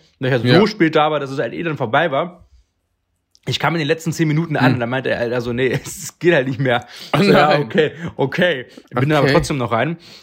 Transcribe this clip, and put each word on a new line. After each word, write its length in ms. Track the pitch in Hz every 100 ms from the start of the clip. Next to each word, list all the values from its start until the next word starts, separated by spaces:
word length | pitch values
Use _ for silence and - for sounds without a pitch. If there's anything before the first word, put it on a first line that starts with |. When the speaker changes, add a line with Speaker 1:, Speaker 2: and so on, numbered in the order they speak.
| _ -
Speaker 1:
Weil 80 | 131
ich 40 |
halt 80 | 131
so 60 | 123
Speaker 2:
Ja. 180 | 123 214
Speaker 1:
spät 260 | - 160 156
da 140 | 156
war, 120 | 147
dass 80 | 135
es 100 | 135
halt 140 | 117
eh 100 | -
dann 140 | 170 139
vorbei 340 | 117 139 165
war. 380 | 135 175 - _ _ _ _ _ _ _ _ _ _ -
Ich 100 | 120
kam 160 | 147
in 60 | 165
den 80 | 143
letzten 240 | 160 165
zehn 160 | 156 156
Minuten 300 | 151 165 139
an 80 | 135
Speaker 2:
Hm. 80 |
Speaker 1:
und 60 | 120
dann 80 | 117
meinte 200 | 131 127
er 60 | 101
halt, 120 | 120
also, 200 | 123 120
nee, 160 | 120 131
<laughs> 160 | 156 -
es 340 | - - -
geht 140 | 165
halt 140 | 160 131
nicht 100 | 120
mehr. 260 | 131 120 - - - 147
Speaker 2:
Oh 60 |
Speaker 1:
So, 80 | 302
ja, 160 | - 151
Speaker 2:
nein. 120 | 147
Speaker 1:
okay, 280 | 113 - 151 147 170 -
okay. 480 | 135 - 180 135 120 - -
Bin 160 | 127 139
dann 120 | 151
aber 80 | 139
Speaker 2:
Okay. 60 |
Speaker 1:
trotzdem 240 | 160 156 143
noch 140 | 113
rein. 240 | 117 147 165 - -